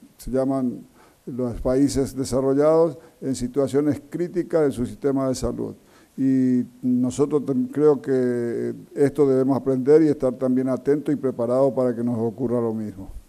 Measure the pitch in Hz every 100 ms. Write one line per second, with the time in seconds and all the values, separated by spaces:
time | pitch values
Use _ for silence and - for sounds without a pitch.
0 | - _ - 127 131 135 127 98 - _
1 | - _ - 123 123 - 131 131 143 117
2 | 127 131 131 120 135 135 151 160 165 147
3 | - _ 135 131 123 143 131 135 147 135
4 | - 160 175 180 - 165 147 117 120 107
5 | 143 135 135 127 120 120 113 101 _ -
6 | _ - 135 131 127 123 120 - 127 123
7 | 127 127 143 151 127 127 123 - 151 135
8 | 123 131 123 120 120 117 120 117 - -
9 | 139 - 139 131 131 127 135 131 127 156
10 | 156 143 131 113 131 127 131 127 143 147
11 | 139 143 131 123 117 127 139 127 127 117
12 | 120 117 113 101 117 120 117 110 107 95
13 | 95 -